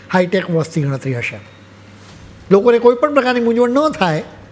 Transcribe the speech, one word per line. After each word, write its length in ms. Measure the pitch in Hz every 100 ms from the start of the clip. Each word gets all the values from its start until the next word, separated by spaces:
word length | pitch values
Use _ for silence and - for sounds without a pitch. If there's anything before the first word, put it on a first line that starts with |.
| -
હાઈટેક 380 | 185 180 190 180
વસ્તી 320 | 165 151 165
ગણતરી 320 | 139 135 135
હશે. 240 | 123 117 110 - - - - - - - - - - -
લોકોને 280 | 196 240 233
કોઈ 160 | 240
પણ 200 | 240 302
પ્રકારની 260 | 285 247 247
મૂંઝવણ 300 | 233 233 240
ન 220 | 262 302
થાય 300 | - 185 156 - - -